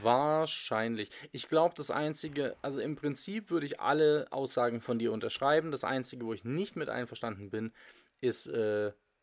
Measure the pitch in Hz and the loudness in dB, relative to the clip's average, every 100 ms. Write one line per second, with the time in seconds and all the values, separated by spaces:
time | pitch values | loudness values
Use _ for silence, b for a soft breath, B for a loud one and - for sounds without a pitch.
0 | 107 127 147 156 156 - - 110 113 113 | 4 4 4 2 0 -2 -2 0 0 -2
1 | 104 B 147 131 - 160 170 - 143 - | -6 B -12 -10 2 4 4 2 -2 0
2 | 151 151 156 143 135 - - 139 120 147 | 0 -2 -2 -2 -4 -2 -4 -2 -4 -2
3 | 147 135 - 214 208 170 143 147 - 147 | -2 -2 -2 -6 -2 -2 -2 -2 0 4
4 | 151 151 - - 135 - 120 117 - 117 | 6 4 0 -4 -2 2 2 0 -2 0
5 | 113 107 113 - 135 156 160 135 - 131 | 0 0 -2 0 4 4 2 -4 -2 -2
6 | 123 127 113 110 113 147 202 175 139 120 | -4 -6 -6 -6 -4 -4 -4 -4 -4 -4
7 | 120 - 117 98 101 107 113 B B B | -6 -6 -8 -8 -6 -4 -6 B B B
8 | B _ 127 110 - 117 107 104 104 - | B _ 0 0 -2 0 2 2 0 -4
9 | _ _ | _ _